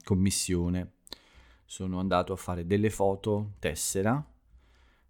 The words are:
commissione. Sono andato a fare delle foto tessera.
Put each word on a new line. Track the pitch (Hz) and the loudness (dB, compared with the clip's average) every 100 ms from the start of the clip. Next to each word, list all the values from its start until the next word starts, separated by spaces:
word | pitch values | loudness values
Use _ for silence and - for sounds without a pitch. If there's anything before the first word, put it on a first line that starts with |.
commissione. | - 95 98 - - 87 87 90 87 - _ - _ - - _ | 0 2 4 2 0 0 0 -2 -4 -14 _ -20 _ -20 -20 _
Sono | _ - 92 92 | _ -10 -6 -2
andato | 95 90 87 | 2 2 0
a | 95 | -4
fare | - 90 85 | -6 -6 0
delle | 101 107 | 2 2
foto | - 98 98 110 104 104 101 | 2 2 2 0 -2 -2 -4
tessera. | 85 71 - 95 104 135 151 _ _ - _ _ _ _ _ | -4 -4 -4 0 2 0 -4 _ _ -20 _ _ _ _ _